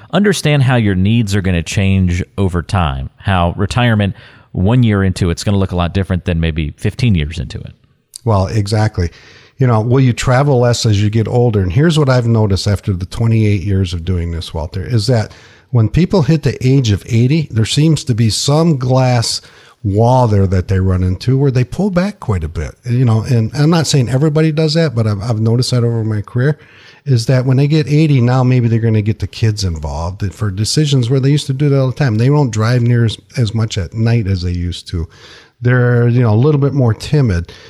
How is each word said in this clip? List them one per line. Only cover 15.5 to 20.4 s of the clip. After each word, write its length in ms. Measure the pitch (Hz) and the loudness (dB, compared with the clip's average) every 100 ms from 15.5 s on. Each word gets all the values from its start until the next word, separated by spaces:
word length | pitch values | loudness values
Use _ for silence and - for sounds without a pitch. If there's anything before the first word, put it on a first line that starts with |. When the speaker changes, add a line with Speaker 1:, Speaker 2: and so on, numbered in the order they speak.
| - - | -20 -4
Speaker 2:
when 200 | 117 110 | 0 2
people 320 | 147 190 196 | 2 2 2
hit 220 | 147 160 | 2 0
the 220 | 127 - 127 | 0 -2 0
age 240 | 139 113 | 2 2
of 140 | 98 - | -2 0
eighty, 360 | 113 123 160 147 | 0 2 0 -2
there 160 | 107 107 | -2 -2
seems 360 | 147 160 147 | 2 2 0
to 100 | - | -2
be 160 | 113 113 | 0 0
some 480 | - - 151 170 135 | 0 0 2 2 0
glass 640 | 127 127 127 120 - - - - - _ | 0 0 2 0 -2 -6 -12 -20 -20 _
wall 420 | 104 101 117 127 120 | -2 2 2 4 2
there 200 | 101 | 2